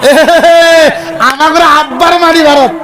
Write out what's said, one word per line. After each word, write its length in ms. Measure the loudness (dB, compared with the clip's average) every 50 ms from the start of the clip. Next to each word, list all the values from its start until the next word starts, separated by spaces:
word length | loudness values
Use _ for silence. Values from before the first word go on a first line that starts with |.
| 0 0
এ, 800 | 0 2 2 2 0 2 2 2 2 4 2 2 2 2 2 0 -2 -4 -8 -10 -8 -4
আমাদের 420 | -4 -4 -2 -2 -2 -2 0 0
আব্বার 580 | 0 2 0 0 -2 -4 -4 -2 -2 0 0 0
মাটি 240 | 0 0 0 0 2
ভারত। 280 | 2 2 2 0 -2 -2 -6